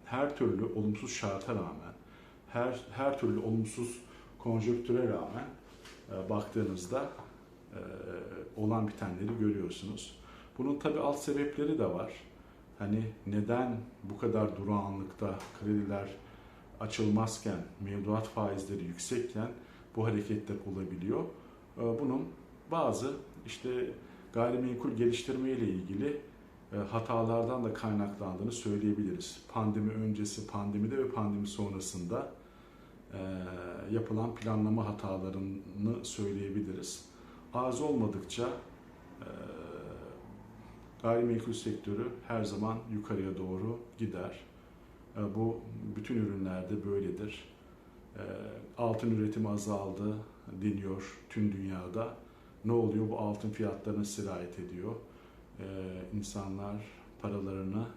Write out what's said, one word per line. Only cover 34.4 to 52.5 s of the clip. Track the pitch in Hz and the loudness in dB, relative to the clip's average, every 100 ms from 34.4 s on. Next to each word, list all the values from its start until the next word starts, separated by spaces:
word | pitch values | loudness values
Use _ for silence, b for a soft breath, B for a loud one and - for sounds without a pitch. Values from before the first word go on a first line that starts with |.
| 110 107 107 113 104 | 2 4 6 6 4
hatalarını | 104 101 95 95 95 98 98 95 95 107 117 | 0 -2 0 0 -2 -2 -4 -6 0 2 2
söyleyebiliriz. | - - 98 101 98 101 92 92 - - - B B B B | -2 -2 -2 0 0 -2 -2 -4 -6 -10 -12 B B B B
Arz | 123 127 127 | 0 0 2
olmadıkça, | 151 131 104 98 - 117 123 - - - - - - - | 2 4 4 2 -4 -2 0 -2 -10 -18 -20 -20 -18 -12
e, | - - - 80 82 80 - - - - - - - B B B B - | -10 -10 -10 -10 -10 -10 -10 -12 -12 -14 -14 -16 -16 B B B B -2
gayrimenkul | 113 117 120 113 110 | 4 6 6 4 0
sektörü | 110 113 104 - 101 123 - - | -2 -2 -2 -2 0 -2 -4 -2
her | 113 | 0
zaman | 101 101 107 113 117 | 0 0 0 0 -2
yukarıya | 104 - 98 95 90 | -4 0 0 0 -2
doğru | 92 92 107 117 - - | -2 0 0 -2 -6 -4
gider. | 110 92 90 - - B B B B B - 107 | -2 -2 -6 -8 -16 B B B B B -12 -2
E, | 104 101 | 0 2
bu | 113 117 110 110 107 104 | 2 2 -6 -8 -4 -4
bütün | 104 120 | 0 2
ürünlerde | 104 98 95 92 90 107 101 | 2 2 0 -2 0 -2 2
böyledir. | 101 92 87 107 - - B B B B B - - | 2 2 -2 -4 -8 -14 B B B B B -16 -10
E, | 101 98 104 110 104 - | -8 -6 -8 -10 -12 0
altın | 117 113 117 | 2 4 6
üretimi | 110 107 107 107 | 6 4 4 4
azaldı | 104 104 101 98 92 104 107 107 - - 92 | 4 2 0 0 0 0 0 -6 -14 -12 0
deniyor | 104 101 95 98 - - - | 2 2 0 -4 -6 -12 -6
tüm | 110 104 | 4 4
dünyada. | 95 98 95 90 90 117 - B B B | 4 -2 -2 -4 -2 -2 -6 B B B